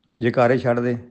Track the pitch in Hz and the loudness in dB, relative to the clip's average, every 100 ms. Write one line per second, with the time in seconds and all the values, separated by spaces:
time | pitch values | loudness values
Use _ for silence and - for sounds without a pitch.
0 | _ _ 117 120 120 127 127 120 123 120 | _ _ -2 2 2 2 0 -2 -2 -4
1 | - | -8